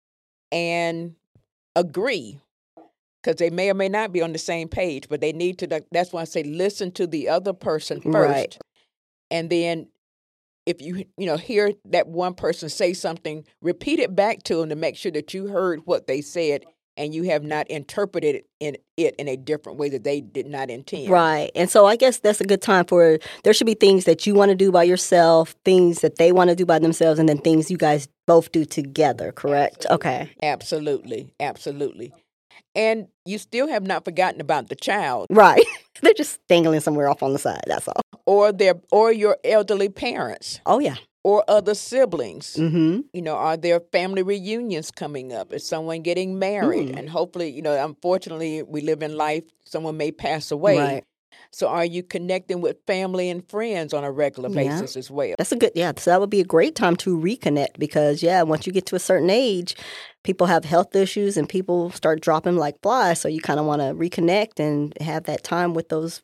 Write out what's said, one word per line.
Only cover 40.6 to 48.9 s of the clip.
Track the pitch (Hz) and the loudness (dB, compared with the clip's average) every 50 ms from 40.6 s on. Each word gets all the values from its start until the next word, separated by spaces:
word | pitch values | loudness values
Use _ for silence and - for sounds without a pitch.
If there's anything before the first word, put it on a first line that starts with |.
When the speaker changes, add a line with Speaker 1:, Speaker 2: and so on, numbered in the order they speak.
| _ | _
Speaker 2:
Oh, | - - 277 | 2 2 2
yeah. | - 165 127 - - _ _ _ - | 2 -2 -4 -6 -14 _ _ _ 0
Speaker 1:
Or | 196 202 208 - - | 2 2 4 4 4
other | 208 214 196 208 208 | 2 2 4 2 -4
siblings. | 196 - - 240 262 262 202 175 151 120 101 78 - - - - | -4 -6 -4 2 2 2 2 0 -4 -6 -8 -10 -14 -16 -10 -6
Speaker 2:
Mm-hmm. | 151 160 165 156 170 160 160 175 233 294 - | -4 -2 0 2 2 2 2 2 -2 -6 -8
Speaker 1:
You | - 180 | -10 -10
know, | 170 156 151 | -8 -6 -4
are | 98 127 160 160 | -2 -2 -2 -2
there | 165 160 175 170 170 170 _ | -2 0 2 2 2 0 _
family | - 180 180 190 196 190 | -4 -2 -2 -2 -2 -2
reunions | 185 190 202 202 180 202 214 233 240 226 185 156 156 - | -2 -2 -4 -4 -4 -6 -6 -6 -6 -6 -6 -6 -8 -10
coming | - - 175 147 147 135 127 131 | -12 -12 -12 -10 -10 -10 -10 -10
up? | 120 104 92 - | -10 -10 -8 -8
Is | - 147 - | -10 -10 -8
someone | - 170 160 160 160 165 165 | -6 -6 -6 -6 -6 -8 -6
getting | 156 175 170 180 190 190 190 190 | -4 -4 -2 -2 -4 -4 -4 -4
married? | 190 190 208 202 220 294 370 - - 127 | -4 -2 -2 0 0 0 0 -2 -4 -6
Speaker 2:
Mm. | 131 - | -8 -10
Speaker 1:
And | 127 151 | -12 -8
hopefully, | 170 170 175 180 - 175 170 156 | -4 -4 -4 -4 -6 -8 -8 -8
you | 123 143 | -8 -6
know, | 160 151 147 135 139 | -4 -2 -2 -2 -2
unfortunately, | 160 147 - - 175 185 190 185 180 160 160 165 160 156 156 | -4 -8 -6 -2 -2 -2 -2 -2 -8 -10 -8 -6 -6 -6 -8
we | 143 - 151 151 | -10 -8 -10 -6
live | 147 160 | -4 -2